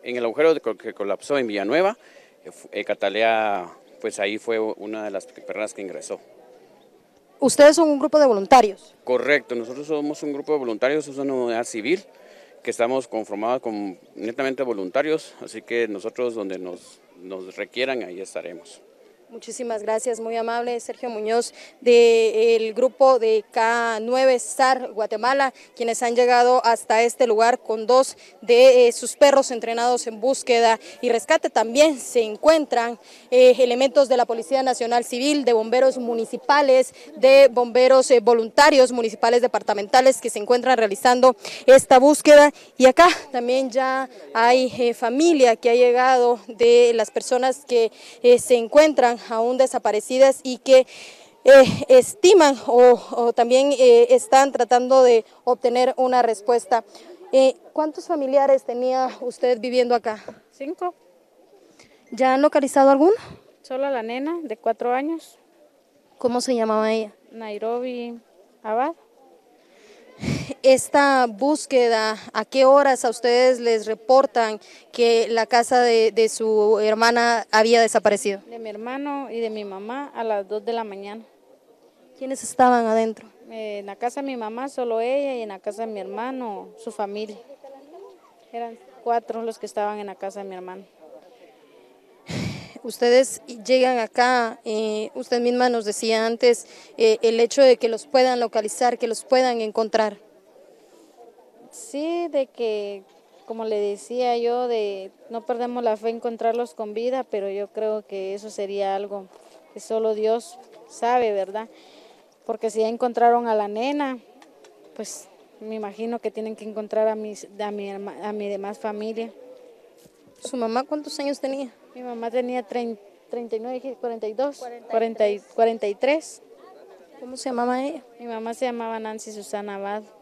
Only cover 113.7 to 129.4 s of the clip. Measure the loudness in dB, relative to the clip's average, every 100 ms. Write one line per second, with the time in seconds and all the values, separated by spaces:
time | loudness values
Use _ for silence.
113.7 | -6 -6 -4 -6 -8 _ _ _ _ -20
114.7 | _ -20 -18 -16 -16 -20 _ _ _ -16
115.7 | -12 -12 -10 -10 -8 -8 -10 -12 -12 -14
116.7 | -12 -6 -2 -2 -4 -10 -14 -20 -12 -10
117.7 | -10 -12 -12 -14 -14 -12 -10 -10 -10 -10
118.7 | -12 -12 -10 -10 -10 -12 -16 -20 -20 -20
119.7 | _ _ _ _ _ _ _ -14 -8 -6
120.7 | -6 -6 -10 -10 -10 -8 -8 -8 -10 -12
121.7 | _ _ -20 -16 -10 -8 -6 -6 -8 -8
122.7 | -8 -8 -10 -18 _ _ -14 -10 -10 -10
123.7 | -12 -12 -10 -10 -8 -10 -6 -8 -8 -16
124.7 | -18 -6 -4 -4 -2 -2 -2 _ -2 -2
125.7 | 0 -8 -4 -2 -4 -6 -20 _ -20 -20
126.7 | -20 -20 -20 _ -20 -20 -12 -8 -6 -4
127.7 | -4 -6 -10 -18 -20 -16 -12 -12 -8 -8
128.7 | -6 -10 -10 -12 -14 -16 -18